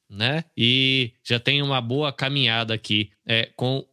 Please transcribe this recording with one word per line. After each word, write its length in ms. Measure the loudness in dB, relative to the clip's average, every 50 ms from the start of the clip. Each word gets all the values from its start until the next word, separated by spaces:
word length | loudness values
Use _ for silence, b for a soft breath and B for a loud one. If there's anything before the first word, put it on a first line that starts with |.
| b -12
né? 360 | -6 -2 -2 0 0 -2 -4 _ _
E 540 | 0 2 4 4 4 4 2 2 0 0 -2 -6 _ -4
já 160 | -2 -2 0
tem 220 | 0 0 0 2
uma 180 | 0 0 -2 -2
boa 320 | -2 -2 -2 -2 -2 -4
caminhada 600 | -4 -4 -4 -2 0 0 2 2 2 0 0 -2 -4
aqui, 360 | -4 -2 0 0 0 0 -2 _ _ _
é, 220 | -2 -2 -2 -2 -4 _
com 300 | -4 -2 -2 -2 -4 -6 _